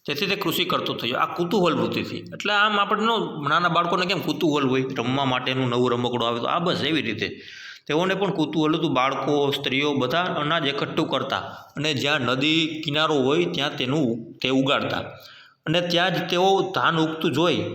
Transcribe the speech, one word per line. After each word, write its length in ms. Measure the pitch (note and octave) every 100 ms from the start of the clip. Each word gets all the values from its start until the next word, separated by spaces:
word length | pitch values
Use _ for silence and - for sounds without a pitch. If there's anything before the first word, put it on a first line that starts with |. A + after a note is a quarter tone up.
| -
તેથી 220 | D3 G3
તે 80 | G3
કૃષિ 300 | E3+ F3+ F3
કરતો 280 | C#3+ -
થયો, 240 | C3 A#2 C3
આ 80 | D#3
કુતૂહલ 500 | - F3 A3 F3 C3
વૃત્તિથી. 420 | A2+ A2 F2+ A2+
એટલે 360 | - - G3+
આમ 260 | G#3 G#3+ G#3
આપણને 260 | G3+ G#3 A3+ A3+ E3+ D#3+ C#3+
નાના 200 | D#3+ F3
બાળકોને 360 | E3 E3+ F#3 F3+
કેમ 140 | F3+
કુતૂહલ 500 | C#3+ D3+ E3 D3 C3+
હોય, 140 | C3 C3 B2+
રમવા 280 | A#2+ C3+ C3+
માટેનું 440 | B2+ C3 C3 B2+
નવું 220 | A#2+ B2
રમકડું 360 | A#2+ B2 A#2+ A#2
આવે 120 | A#2+
તો 60 | C3
આ 140 | D#3+
બસ 240 | F3 D3+
એવી 180 | C3+ D#3
રીતે 260 | A2+ G2 F#2 - - - - - -
તેઓને 280 | D3+ F#3 F#3+
પણ 160 | G3
કુતૂહલ 440 | D3+ D3+ E3 D3+ D#3+
હતું. 180 | D#3
બાળકો, 580 | C3 C3+ C#3 D3 D3 C#3
સ્ત્રીઓ 420 | - C#3 C3 D3
બધા 280 | C3+ B2+ E3
અનાજ 440 | F3+ E3+ D3 E3 C#3
એકઠું 420 | C#3 D3 - D#3
કરતા 280 | C3+ A#2+ G2 - - - C#3
અને 180 | D#3
જ્યાં 280 | C3+ C#3 D3+
નદી 600 | A#2+ C3 D3+ D#3+ D#3+ D#3+ D3
કિનારો 300 | D3 D#3 D3
હોય 300 | B2+ D#3+ F3
ત્યાં 320 | - C#3+ C#3
તેનું, 560 | B2+ D#3 B2+ A#2+ -
તે 160 | - C3
ઉગાડતા 500 | C3+ C3+ B2 G#2+ F#2 - - - - - _ D#3
અને 160 | F3
ત્યાં 300 | F3 E3+ F#3
જ 180 | E3+ E3+
તેઓ 420 | F3 F#3+ G3 - C3
ધાન 220 | C3+ E3
ઉગતું 340 | D#3+ D#3+ E3+
જોઈ 300 | C3+ E3+ A#2 G#2+